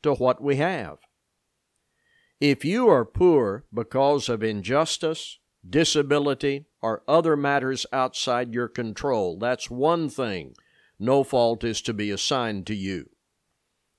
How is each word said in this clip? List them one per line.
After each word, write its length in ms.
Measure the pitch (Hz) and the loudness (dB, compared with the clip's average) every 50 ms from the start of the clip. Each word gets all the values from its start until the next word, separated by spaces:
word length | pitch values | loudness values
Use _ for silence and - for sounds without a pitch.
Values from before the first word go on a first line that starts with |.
to 120 | - 151 135 | -2 -2 0
what 280 | 101 123 127 127 - | 2 2 0 0 0
we 140 | 135 143 139 | 0 -2 0
have. 440 | 135 156 185 185 139 98 73 73 _ _ _ _ _ _ _ _ _ _ _ _ _ _ _ _ _ _ _ _ _ _ _ _ _ _ _ _ - | 0 0 -2 -2 -6 -8 -12 -14 _ _ _ _ _ _ _ _ _ _ _ _ _ _ _ _ _ _ _ _ _ _ _ _ _ _ _ _ 0
If 240 | 143 143 135 - - | 2 2 2 2 0
you 240 | 160 202 247 254 | -2 0 4 6
are 160 | 220 160 127 110 | 6 6 4 2
poor 640 | - - - 180 180 160 135 117 101 98 131 - _ 101 | -2 0 4 4 6 6 6 2 2 -2 -6 -10 _ -8
because 560 | 117 113 - - 131 139 143 147 135 - - | -8 -8 -4 0 0 2 2 2 0 0 -2
of 140 | 117 107 113 | -4 -2 -2
injustice, 960 | 110 107 101 87 104 131 147 160 - - - 170 156 160 - - - - _ _ _ _ _ - 90 | -2 -2 -4 -4 -2 0 0 0 0 -2 -4 -2 -4 -4 -4 -10 -16 -18 _ _ _ _ _ -14 -2
disability, 960 | 92 156 165 - - 151 143 139 147 147 143 143 135 - 151 139 139 139 - _ _ - | 0 2 2 4 2 2 2 2 2 2 2 0 -2 0 -2 -2 -2 -4 -8 _ _ -6
or 220 | - 113 110 - - | -4 -4 -4 -4 0
other 300 | - 151 170 160 165 147 | 2 2 4 4 4 2
matters 500 | 143 143 143 143 139 131 131 135 120 - - | 2 2 2 0 0 0 -2 -4 -4 -6 -4
outside 600 | - 135 131 131 - - - 131 120 123 127 120 113 | -2 -2 -2 -2 -2 -6 -2 -2 0 0 -2 -2 -2
your 160 | 120 120 110 | -4 -4 -4
control, 680 | - 123 117 110 101 - - 131 123 110 95 90 82 | -4 -6 -6 -6 -8 -6 -2 -2 0 0 0 -2 -4
that's 320 | 95 113 123 127 - - - | -2 -2 -2 -2 -2 -6 -10
one 380 | 120 127 139 156 170 170 160 | -4 0 2 2 2 2 0
thing 480 | 135 - - 127 107 95 87 71 64 - _ _ _ _ _ _ _ _ | -4 -4 -4 -4 -4 -4 -6 -8 -12 -18 _ _ _ _ _ _ _ _
no 280 | - 101 123 135 139 131 | -4 0 4 4 4 4
fault 400 | - 135 123 117 117 117 110 120 | 2 2 2 2 2 2 0 -4
is 160 | 117 107 - | -4 -4 -4
to 120 | - 120 110 | -4 -6 -4
be 180 | 104 104 104 | -4 -4 -4
assigned 540 | 98 92 - - 147 127 120 110 104 98 87 | -4 -4 -2 -2 -2 -2 -2 -2 -4 -6 -6
to 80 | 107 110 | -8 -8
you. 340 | 101 95 98 95 85 62 _ _ _ _ _ _ _ _ _ _ _ _ _ _ _ _ _ _ | -6 -6 -6 -6 -8 -10 _ _ _ _ _ _ _ _ _ _ _ _ _ _ _ _ _ _